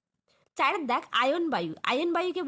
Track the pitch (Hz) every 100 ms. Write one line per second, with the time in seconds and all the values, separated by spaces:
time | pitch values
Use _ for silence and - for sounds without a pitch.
0 | _ _ _ _ _ - 277 381 269 247
1 | - 220 254 330 330 214 170 - - 247
2 | 339 339 359 359